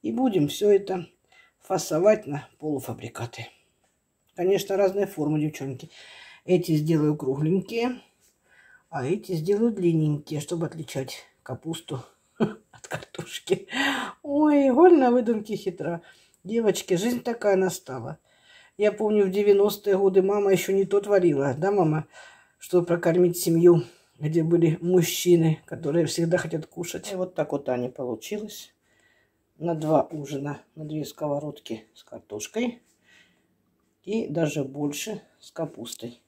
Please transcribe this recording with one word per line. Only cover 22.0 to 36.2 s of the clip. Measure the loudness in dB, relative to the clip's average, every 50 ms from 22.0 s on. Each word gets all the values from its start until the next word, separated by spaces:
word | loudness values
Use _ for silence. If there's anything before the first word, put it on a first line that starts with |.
| -4 _ _ -20 -20 -20 -20 _ _ _ _
чтобы | _ -8 0 2 2 2
прокормить | 2 -2 0 2 2 4 4 4 2 2
семью, | -2 0 2 2 6 8 8 8 6 2 -4 -14 _ _ _ _
где | _ -6 -2 0 0
были | 2 2 2 4 4 2 2 0
мужчины, | 0 2 2 2 2 2 -4 -2 2 4 4 6 6 2 2 0 _
которые | -14 -14 -8 -6 -2 0 0 0
всегда | 0 -2 -2 0 0 0 -2
хотят | -2 -4 -8 -8 -8
кушать. | _ -12 -12 -12 -10 -10 -12 -12 -10
И | -8
вот | -6 -8 -6 -6
так | -8 -6 -4
вот, | -6 -6 -4 -4
Аня, | -4 -4 -4 -6
получилось. | -8 -8 -8 -8 -8 -8 -8 -10 -10 -10 -10 -12 -16 -20 -20 _ _ _ _ _ _ _ _ _ _ _ _ _ _ _ _ _ _ _
На | -6 -6 -4
два | -4 0 2 2 2 2 0
ужина, | -8 -12 -10 -8 -8 -8 -6 -8 -8 -10 _ _ _
на | -16 -12
две | -10 -8 -8 -8
сковородки | -10 -10 -8 -6 -4 -4 -4 -6 -8 -12 -14 _ -12 -12 -12 -12 _ _
с | -20 _
картошкой. | _ -20 -20 _ _ -12 -12 -12 -8 -6 -4 -4 -4 -6 -12 _ _ _ _ _ _ _ _ _ _ _ _ _ _ _ _ _ _ _ _ _ _ _ _ _
И | -6 -4 -4 -4
даже | -4 -2 -2 -2 -2 -2 -6 -8
больше | -8 -8 -6 -6 -6 -6 -8 -10 -10 -10 -12 -14 _ _ _
с | -20 -18
капустой. | _ -10 -10 -10 -10 -16 -16 -16 -14 -14 -14 -16 -16 _